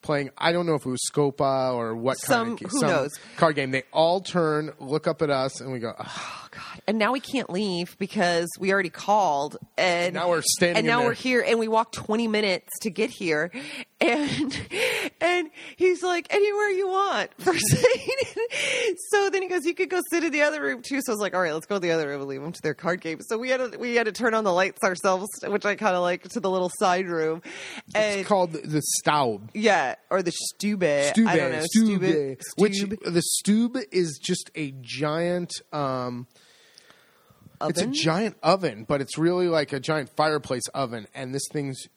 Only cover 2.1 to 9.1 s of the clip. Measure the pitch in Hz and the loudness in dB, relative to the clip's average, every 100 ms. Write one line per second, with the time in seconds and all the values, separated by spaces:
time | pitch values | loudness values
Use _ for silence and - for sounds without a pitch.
2.1 | 131 - 240 226 233 202 262 156 160 139 | -2 0 0 0 -6 -4 0 2 2 0
3.1 | - - - 165 147 135 131 - 156 165 | -6 -18 2 2 2 0 -2 -2 2 4
4.1 | 185 190 180 160 151 156 - 135 151 151 | 4 0 0 2 2 -2 -10 -4 -2 0
5.1 | 156 156 139 131 - 127 127 113 - - | 0 0 2 0 -4 -8 -6 -6 -8 -10
6.1 | - - - - - - - - 220 208 | -10 -12 -12 -16 -16 -16 -10 -2 0 2
7.1 | 262 - 269 - 180 214 175 175 - 190 | 0 -2 -4 -2 -2 -2 -2 -4 -6 -6
8.1 | 208 175 170 170 - 196 196 180 - - | 0 2 2 -2 -4 0 0 0 -6 2